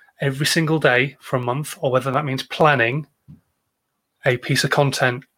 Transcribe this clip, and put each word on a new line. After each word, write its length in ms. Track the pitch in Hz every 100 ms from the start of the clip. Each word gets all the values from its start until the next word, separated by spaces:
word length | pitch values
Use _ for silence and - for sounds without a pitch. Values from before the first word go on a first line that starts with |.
| _ -
every 240 | 139 135 151
single 340 | 170 156 160
day 380 | 139 123 131 -
for 180 | - 131
a 40 |
month, 360 | 120 135 151 -
or 120 | 143
whether 200 | 127 131
that 140 | 131 151
means 180 | 131
planning 640 | - - 160 139 113 143 147 _ - - _ _ _ _ _ _ _ _ 143
a 120 | 123
piece 260 | - 135
of 60 | 143
content 540 | - 139 - 127 120 -